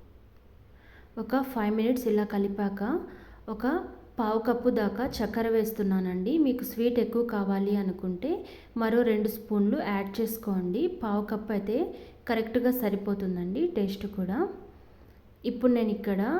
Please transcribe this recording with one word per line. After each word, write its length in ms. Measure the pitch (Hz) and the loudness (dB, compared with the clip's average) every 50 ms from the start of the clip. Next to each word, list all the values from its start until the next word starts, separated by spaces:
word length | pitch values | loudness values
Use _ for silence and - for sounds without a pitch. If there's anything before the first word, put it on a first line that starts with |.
| - - - - - - - - - - - - - - - - - - - - - - - 226 | -20 -20 -20 -20 -20 -20 -20 -20 -20 -20 -20 -20 -20 -20 -20 -20 -20 -20 -20 -20 -20 -14 -12 -10
ఒక 180 | 220 - 262 262 262 - | -4 0 0 0 0 0
ఫైవ్ 220 | - 233 208 214 214 220 | -2 0 0 2 2 4
మినిట్స్ 280 | 220 233 254 247 - 220 | 4 4 2 2 2 2
ఇలా 120 | 208 208 208 208 202 | 2 2 2 2 0
కలిపాక 460 | 202 196 202 196 - 202 196 196 196 196 226 302 359 349 - - - - - - - - - 214 | 0 0 0 0 0 -2 -2 -2 -2 -2 -2 -2 -2 -4 -8 -14 -18 -20 -20 -20 -14 -10 -10 -6
ఒక 120 | 214 240 254 320 370 381 - - - - - - - | -4 -2 0 0 -2 -2 -6 -12 -18 -20 -8 -4 -2
పావు 200 | 220 214 220 226 - 254 | 0 2 0 2 2 2
కప్పు 220 | 233 240 - 247 - 220 | 0 2 2 2 4 4
దాకా 260 | 208 196 196 220 247 277 - - | 2 0 0 -2 -2 -2 -2 -2
చక్కెర 300 | 220 202 - 226 226 226 226 | -2 0 0 0 2 4 4
వేస్తున్నానండి. 760 | 226 214 214 214 - 202 196 190 190 185 185 180 185 180 220 302 330 302 | 4 2 2 0 0 0 2 2 2 0 0 -2 -2 0 2 2 4 4
మీకు 180 | 262 240 - - - | 4 2 0 -2 -4
స్వీట్ 260 | - 220 233 240 240 240 208 | -2 0 0 2 2 2 2
ఎక్కువ 200 | 220 - 233 240 233 220 | 2 2 0 0 0 0
కావాలి 380 | 202 196 190 196 196 196 202 208 202 | 0 0 2 2 2 2 2 2 2
అనుకుంటే 500 | 196 185 180 - - 185 180 175 - 285 370 - - - - - - - - 233 | 0 -2 -2 -4 -4 -4 -4 -4 -2 -2 -4 -4 -6 -10 -16 -18 -16 -8 -4 -2
మరో 180 | 226 226 226 240 240 226 | 0 4 4 4 4 4
రెండు 180 | 220 208 208 214 - | 4 2 0 -2 -4
స్పూన్లు 440 | - - - 214 208 202 208 262 311 - 202 | -6 -4 0 2 2 4 4 2 0 0 0
యాడ్ 200 | 202 196 196 196 196 - | -2 -2 -2 -2 -2 -2
చేసుకోండి. 600 | 226 214 220 220 - 214 190 185 180 180 180 233 339 359 - - 254 | -2 -2 -2 -4 -2 -2 -2 0 0 0 0 0 0 -2 -2 -4 -4
పావు 200 | 214 202 208 208 - | -2 -2 -2 -2 -2
కప్పు 200 | 220 202 - - 214 196 | -4 -4 -4 -4 -4 -2
అయితే 200 | 196 208 214 277 359 - - - - - - - - - | -2 0 0 0 -2 -2 -6 -10 -16 -18 -20 -10 -6 -2
కరెక్ట్గా 420 | 233 226 220 220 - 254 233 254 247 - | -2 -2 0 0 0 2 2 2 2 2
సరిపోతుందండి 840 | 226 202 196 196 - 208 202 196 196 185 180 175 175 180 196 262 339 349 - 220 | 0 0 0 -2 -2 -2 -4 -2 -2 -2 -2 -2 -2 -2 -2 0 -2 0 0 0
టేస్ట్ 280 | 202 190 196 - - 202 - 202 | -2 -2 -2 -6 -8 -6 -4 -4
కూడా. 220 | 185 175 196 269 370 403 - - - - - - - - - - - - - - - - - - - 240 | -2 -2 0 -2 -2 -2 -4 -8 -16 -18 -20 -20 -20 -20 -20 -20 -20 -20 -20 -20 -20 -20 -16 -8 -6 -6
ఇప్పుడు 220 | - - 247 254 240 | 0 2 4 4 4
నేను 140 | 233 220 214 202 | 4 2 2 0
ఇక్కడ 280 | - - 202 196 190 202 247 311 | 0 0 0 0 2 2 2 0